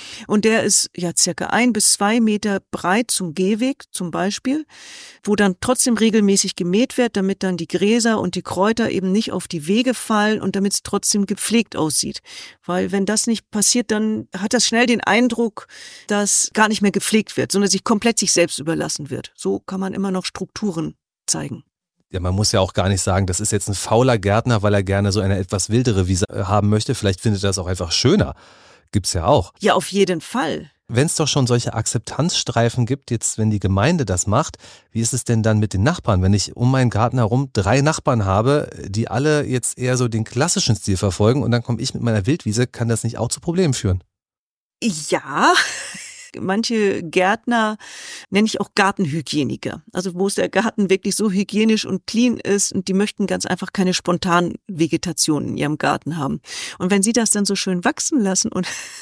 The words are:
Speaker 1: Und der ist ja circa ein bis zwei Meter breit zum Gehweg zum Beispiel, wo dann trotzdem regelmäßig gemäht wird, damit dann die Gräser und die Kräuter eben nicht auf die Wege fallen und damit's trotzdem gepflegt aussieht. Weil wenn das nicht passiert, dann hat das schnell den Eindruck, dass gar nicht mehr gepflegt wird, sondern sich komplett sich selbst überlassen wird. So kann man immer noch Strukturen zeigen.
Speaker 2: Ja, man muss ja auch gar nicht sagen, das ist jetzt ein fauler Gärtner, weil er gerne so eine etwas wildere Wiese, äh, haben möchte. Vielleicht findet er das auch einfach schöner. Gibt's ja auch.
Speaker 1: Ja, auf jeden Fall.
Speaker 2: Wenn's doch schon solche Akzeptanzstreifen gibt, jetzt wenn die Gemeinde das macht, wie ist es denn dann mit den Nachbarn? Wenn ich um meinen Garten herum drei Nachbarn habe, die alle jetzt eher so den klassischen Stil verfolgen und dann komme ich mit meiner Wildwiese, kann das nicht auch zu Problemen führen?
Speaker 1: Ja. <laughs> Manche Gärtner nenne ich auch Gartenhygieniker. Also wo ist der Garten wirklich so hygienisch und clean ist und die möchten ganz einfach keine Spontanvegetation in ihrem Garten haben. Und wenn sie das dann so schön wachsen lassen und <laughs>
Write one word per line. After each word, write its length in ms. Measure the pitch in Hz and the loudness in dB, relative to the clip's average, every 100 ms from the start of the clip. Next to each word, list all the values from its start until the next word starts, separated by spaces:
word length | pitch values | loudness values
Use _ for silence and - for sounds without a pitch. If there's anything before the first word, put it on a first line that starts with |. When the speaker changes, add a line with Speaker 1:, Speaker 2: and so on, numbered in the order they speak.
| - - 233 | -16 -14 -2
Speaker 1:
Und 180 | 208 | 2
der 180 | 214 226 | 4 2
ist 280 | - - - - | 2 0 -2 -4
ja 160 | 175 - | -4 0
circa 300 | - 165 - | -2 -2 -2
ein 260 | 208 247 | 2 2
bis 200 | 214 - | 2 2
zwei 260 | - 202 233 | 2 2 2
Meter 400 | 220 208 214 196 - | 2 0 0 -4 -4
breit 400 | - 170 202 247 | -6 0 0 0
zum 240 | - 180 | -4 -4
Gehweg 500 | 156 185 220 254 277 - | -2 0 2 0 -4 -8
zum 200 | - 180 | -8 -6
Beispiel, 540 | 170 185 202 254 294 302 - - - - - | -2 -2 -2 -4 -4 -6 -14 -20 -20 -20 -10
wo 100 | - | 0
dann 220 | 202 202 180 | 2 4 2
trotzdem 360 | - 247 269 220 | 0 2 2 4
regelmäßig 580 | 220 220 202 196 190 | 4 4 4 2 0
gemäht 440 | - 175 190 262 - | -2 0 2 0 0
wird, 180 | 240 214 | 0 0
damit 260 | 190 196 | -2 -2
dann 140 | 190 175 | -2 -4
die 120 | 160 | -4
Gräser 520 | 175 202 233 226 220 | 0 2 2 2 0
und 160 | 180 180 | -2 -4
die 60 | |
Kräuter 480 | - - 202 233 226 | -4 0 0 0 -2
eben 200 | - 185 | -2 0
nicht 220 | 196 - | 0 0
auf 160 | 185 - | -4 -6
die 180 | 170 147 | -6 0
Wege 280 | 208 254 | 0 2
fallen 460 | 240 - 214 208 214 | -2 -2 0 2 0
und 140 | 190 | -2
damit's 280 | 196 196 - | -2 0 -2
trotzdem 420 | - 202 - 214 196 | -2 -2 0 0 0
gepflegt 480 | 196 - 226 - | -2 0 0 0
aussieht. 460 | - 156 - 139 - - - - - | -2 -2 -2 -4 -8 -14 -20 -20 -14
Weil 280 | - 180 190 | -6 -2 -2
wenn 140 | 196 196 | -2 0
das 200 | 214 - | 0 0
nicht 240 | 220 - | -2 -4
passiert, 400 | 214 202 240 233 | -2 0 2 0
dann 380 | 214 220 214 - 185 | 0 0 -2 -6 -6
hat 180 | 202 | -2
das 120 | 240 - | 0 2
schnell 200 | 226 247 | 2 4
den 140 | 233 | 2
Eindruck, 640 | - 208 247 240 233 - - - - - - | 2 4 4 2 -2 -4 -18 -20 -20 -14 -4
dass 440 | 208 202 - - | -2 0 0 0
gar 140 | - 208 | 2 2
nicht 140 | 214 | 4
mehr 100 | 202 | 2
gepflegt 440 | 185 - 220 - - | 2 2 0 0 -2
wird, 160 | 127 | 0
sondern 180 | 196 202 | 2 2
sich 140 | 196 | 0
komplett 340 | - 220 233 220 | 0 0 2 0
sich 140 | 196 | 2
selbst 260 | - 170 - | 2 2 0
überlassen 520 | 147 156 151 - 143 | -4 -4 -4 -6 -8
wird. 220 | 123 - | -10 -10
So 260 | - 190 196 | -8 -4 -4
kann 200 | - 190 | -6 -6
man 140 | 190 | -6
immer 160 | 196 196 | -4 -4
noch 140 | 185 | -4
Strukturen 720 | - - 180 - 208 165 156 - _ _ - | -6 -8 -10 -6 -4 -4 -6 -8 _ _ -6
zeigen. 380 | 160 147 156 - _ _ _ _ | -6 -6 -10 -16 _ _ _ _
Speaker 2:
Ja, 100 | 92 | -6
man 140 | 87 | -2
muss 180 | 95 107 | 0 2
ja 80 | 104 | 2
auch 120 | 92 | 2
gar 160 | - 95 | 0 0
nicht 140 | 98 | 0
sagen, 240 | - 95 95 | 2 0 0
das 140 | 92 | -2
ist 100 | 104 | -2
jetzt 180 | 104 - | -2 -2
ein 60 | |
fauler 420 | 98 - 113 127 117 | -4 0 4 4 2
Gärtner, 460 | 98 107 123 113 | 2 2 2 2
weil 120 | 101 | 2
er 100 | 101 | 2
gerne 260 | 95 98 101 | 2 0 2
so 100 | 98 | 2
eine 180 | 98 98 | 0 0
etwas 320 | 95 98 - | -2 -4 0
wildere 360 | 113 123 98 90 | 2 2 2 2
Wiese, 180 | 90 - | 0 -2
äh, 160 | 104 | -4
haben 240 | 95 104 104 | 0 2 4
möchte. 260 | 107 - | 2 0
Vielleicht 260 | 127 101 92 | 0 0 0
findet 220 | 117 101 | 0 0
er 60 | 98 | 0
das 100 | 95 | -2
auch 80 | 87 | -2
einfach 240 | 92 87 | -4 -2
schöner. 440 | - 127 196 - - - - - - _ | 2 4 4 2 -4 -18 -20 -20 -20 _
Gibt's 200 | 104 - | -4 -2
ja 140 | 90 85 | 0 4
auch. 260 | 139 - - | 4 2 -2
Speaker 1:
Ja, 160 | 202 | 2
auf 140 | - - | 2 2
jeden 320 | 196 185 170 | 2 2 0
Fall. 500 | - 247 160 156 - _ - | -4 -4 -2 -4 -8 _ -6
Speaker 2:
Wenn's 280 | 117 156 - | 0 0 0
doch 100 | 147 | 0
schon 220 | 147 123 | 2 2
solche 260 | 120 117 | 2 0
Akzeptanzstreifen 1120 | 107 - 117 - - 165 - - - 117 127 117 | -4 -2 -4 -6 -4 -2 -2 -2 0 2 2 0
gibt, 240 | 135 - | -2 -4
jetzt 280 | 113 - - | -4 -4 -2
wenn 120 | 110 | 0
die 80 | 104 | 2
Gemeinde 460 | 98 95 120 180 | 2 2 2 2
das 240 | 107 90 - | 0 -2 0
macht, 280 | 110 160 - - - _ | 0 0 -6 -20 -20 _
wie 80 | 113 | -4
ist 140 | 113 | -2
es 100 | 127 | -2
denn 180 | - 113 | 0 2
dann 160 | 110 107 | 2 2
mit 140 | 107 | 2
den 100 | 95 | 2
Nachbarn? 400 | 113 175 - 92 | 2 0 2 2
Wenn 100 | 92 | 4
ich 220 | 101 - | 2 0
um 160 | - 123 | -2 0
meinen 200 | 131 123 | 2 2
Garten 280 | 101 117 127 | 2 0 2
herum 320 | 110 123 139 | 2 0 0
drei 280 | - 98 135 | -2 2 2
Nachbarn 440 | 143 160 - 123 | 2 0 0 0
habe, 460 | 98 95 117 143 - - 92 | 2 2 2 2 -2 -10 -6
die 220 | 101 113 | -4 -2
alle 360 | 113 147 151 | 0 0 0
jetzt 320 | 143 127 - - | 0 -2 -4 -4
eher 200 | 127 127 | 0 0
so 100 | 123 | 0
den 160 | 110 | 0
klassischen 540 | 107 123 165 190 - 104 | -2 -2 0 0 0 0
Stil 200 | - 92 | 0 0
verfolgen 460 | 101 - 104 135 | 0 2 2 4
und 80 | 107 | 2
dann 140 | 120 | 0
komme 180 | 117 120 | -2 -4
ich 100 | - | -4
mit 120 | - | -4
meiner 220 | 117 110 95 | -2 0 0
Wildwiese, 420 | 165 - 104 123 | -2 0 -2 -2
kann 180 | - 117 | -2 -2
das 160 | 113 | -2
nicht 160 | 113 120 | -2 -4
auch 100 | 113 | -4
zu 120 | - | -4
Problemen 340 | - 170 180 | -4 0 2
führen? 300 | 127 104 90 - _ _ _ _ _ _ - | 2 0 -2 -4 _ _ _ _ _ _ -6
Speaker 1:
Ja. 720 | 233 156 147 175 147 147 262 359 | -4 -4 -2 -4 -2 0 4 4
<laughs> 60 | - - - - - - - - | 0 -4 -12 -14 -18 -20 -18 -8
Manche 640 | 185 196 226 226 202 - | -2 -2 0 0 2 0
Gärtner 760 | 165 180 185 220 - 240 214 214 - - - - - | -2 0 2 0 0 0 0 -4 -12 -18 -16 -16 -4
nenne 180 | 196 214 | 0 2
ich 140 | - | 0
auch 100 | 202 | -4
Gartenhygieniker. 1080 | - 196 - 170 160 139 151 127 135 - - - | 0 2 2 -2 -2 -4 -2 -2 -2 -8 -10 -10
Also 220 | - 185 | -6 -4
wo 120 | 175 196 | -2 -2
ist 100 | 202 | 0
der 140 | 180 | 0
Garten 400 | 190 226 - 190 | 0 0 0 0
wirklich 260 | 190 202 - | 0 0 -2
so 140 | 214 | 0
hygienisch 560 | 185 196 202 220 220 - | 0 0 2 2 2 0
und 200 | 185 - | -6 -4
clean 300 | 220 247 - | 2 2 2
ist 360 | - 202 - | 0 0 0
und 160 | - 185 | -4 -2
die 40 | |
möchten 340 | 190 208 - 196 | 0 0 -2 -2
ganz 200 | 185 - | -2 -4
einfach 260 | 180 185 | -4 -4
keine 220 | - 185 | 0 0
Spontanvegetation 1500 | 175 - 175 185 175 175 - - 175 160 160 180 156 - 147 - | 0 0 -2 2 2 2 -4 -8 -2 0 0 -4 -4 0 0 -2
in 80 | - | -4
ihrem 220 | 147 151 | -2 -2
Garten 400 | 143 147 - 165 | -2 -2 -4 -4
haben. 220 | 139 151 - - - - | -4 -6 -8 -12 -12 -4
Und 120 | 180 | 0
wenn 120 | 202 | 2
sie 120 | 202 | 2
das 160 | 240 220 | 2 2
dann 160 | 214 196 | 0 0
so 80 | |
schön 300 | 196 - 180 | 0 -2 -2
wachsen 360 | 240 - - 302 | -2 -2 -2 0
lassen 320 | 196 190 220 | 0 0 -2
und 140 | - 180 | -4 -6
<laughs> 40 | - - - | -8 -12 -16